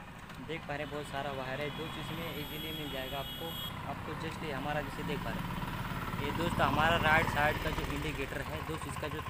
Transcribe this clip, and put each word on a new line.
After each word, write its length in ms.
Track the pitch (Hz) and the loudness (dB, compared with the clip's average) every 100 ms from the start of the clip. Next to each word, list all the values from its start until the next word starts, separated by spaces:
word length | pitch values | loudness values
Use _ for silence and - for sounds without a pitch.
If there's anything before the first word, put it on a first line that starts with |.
| - - - - - | -12 -12 -12 -10 -6
देख 140 | 160 - | -6 -4
पा 80 | 147 | -4
रहे 80 | |
हैं 80 | 147 | -2
बहुत 140 | 147 143 | -4 -4
सारा 240 | 139 139 | -2 -2
वायर 300 | 135 131 131 | -2 -2 -2
है 80 | 147 143 | -2 -4
दोस्त, 220 | 160 - | -4 -6
इसमें 400 | 151 - 165 - | -4 -4 -4 -4
ईजीली 320 | 143 151 156 156 | -6 -6 -4 -4
मिल 120 | 147 | -4
जाएगा 260 | 131 131 139 | -4 -2 -4
आपको। 320 | 135 - 165 - - - - | -4 -6 -6 -6 -6 -4 -4
आपको 240 | 143 - 151 | -4 -4 -4
just 220 | 160 151 | -4 -4
ये 80 | 165 | -4
हमारा 300 | 131 139 151 | -2 0 0
जैसे 220 | 147 - 151 | 0 -2 -2
देख 120 | 143 | -2
पा 60 | 117 | 0
रहे 100 | 113 | -2
हैं, 880 | - - - - - - - - 143 | -2 -2 -2 -2 -2 -2 -2 0 0
ये 60 | 143 | 2
दोस्त 240 | 170 170 | 2 4
हमारा 340 | 151 139 160 170 156 | 6 6 6 8 8
राइट 240 | 160 160 143 | 8 8 6
साइड 280 | 151 151 | 4 4
का 60 | 160 | 0
जो 140 | 156 147 143 | 0 0 0
इंडिकेटर 460 | 151 139 135 139 135 | 0 -2 -2 -2 -4
है 100 | 156 156 | -4 -4
दोस्त, 200 | 160 143 | -4 -4
इसका 200 | 135 151 | -4 -2
जो 140 | 156 | -4